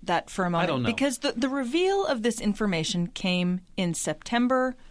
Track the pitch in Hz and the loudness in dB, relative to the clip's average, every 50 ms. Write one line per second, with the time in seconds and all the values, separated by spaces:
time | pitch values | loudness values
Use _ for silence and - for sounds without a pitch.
0 | - - 180 165 - - - - 185 175 170 170 180 175 147 127 120 - - - | -2 0 0 0 0 -2 -4 -2 0 0 2 2 2 2 0 0 0 0 0 0
1 | 262 285 254 - - - - 240 262 262 262 277 262 233 269 339 370 381 392 392 | 0 0 0 0 -2 -2 -2 0 0 0 0 -2 -2 0 0 2 2 2 2 2
2 | 392 - 277 233 214 240 226 - - 214 202 - 220 202 180 165 160 - - 175 | 2 0 0 0 0 0 0 0 0 -2 0 0 0 0 0 0 -2 -2 -2 -2
3 | 170 175 - - - 185 180 180 180 180 180 180 - - - - 185 175 165 - | -2 -4 -4 -4 -2 0 0 2 2 0 -2 -2 -6 -6 -4 -2 -2 -2 -2 -2
4 | - 160 151 - - - 233 240 247 247 262 254 254 254 254 - - - | -2 -4 -4 -6 -4 -2 0 2 2 2 2 2 2 0 -4 -6 -14 -20